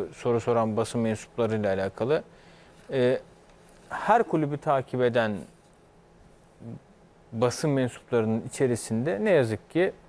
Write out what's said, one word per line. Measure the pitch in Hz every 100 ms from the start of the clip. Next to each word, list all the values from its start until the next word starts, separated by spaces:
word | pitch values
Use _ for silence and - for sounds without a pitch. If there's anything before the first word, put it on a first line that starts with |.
| 87 -
soru | 123 117
soran | 123 117 110 107
basın | 110 120
mensuplarıyla | 113 110 - - 113 110 101
alakalı. | 95 95 - 117 160 - - - - - - -
E, | 135 123 127 - - - - - - -
her | - - 233
kulübü | 233 165 147 147
takip | 156 135 127 127
eden | 123 120 110 98 67 - _ _ _ _ _ - - - _ - 117 - _ - _ _ -
basın | 117 123 - 156
mensuplarının | 139 127 - - 120 110 110 -
içerisinde | - 131 117 - 113 139 196 214
ne |
yazık | 165 120 107 -
ki | 160 185 -